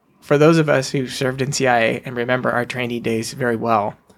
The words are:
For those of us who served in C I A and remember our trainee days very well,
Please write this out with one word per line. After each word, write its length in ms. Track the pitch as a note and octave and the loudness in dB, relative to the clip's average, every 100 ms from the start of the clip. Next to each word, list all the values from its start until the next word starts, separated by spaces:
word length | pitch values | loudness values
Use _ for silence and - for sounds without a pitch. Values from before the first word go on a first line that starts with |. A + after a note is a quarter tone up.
| _ _ | _ _
For 160 | - C#3+ | 0 4
those 220 | D3+ E3 | 6 6
of 100 | D3+ | 4
us 220 | C#3 C3 | 0 0
who 160 | C#3+ B2+ | -4 -4
served 340 | - B2+ C3 | -4 -4 -2
in 100 | C3 | -4
C 140 | C#3+ C3 | 0 2
I 140 | A#2+ | 2
A 220 | A2+ B2 C3+ | 2 -2 -6
and 100 | B2 | -6
remember 360 | A#2+ B2+ B2+ | -2 -2 0
our 120 | A2+ | -2
trainee 360 | A#2+ B2+ B2 A#2+ | -4 -6 -6 -4
days 340 | A#2 A2+ A2+ | -2 -2 -4
very 220 | - B2 A2+ | -4 -2 -2
well, 420 | A2+ A2 G#2 - _ | 0 0 0 -6 _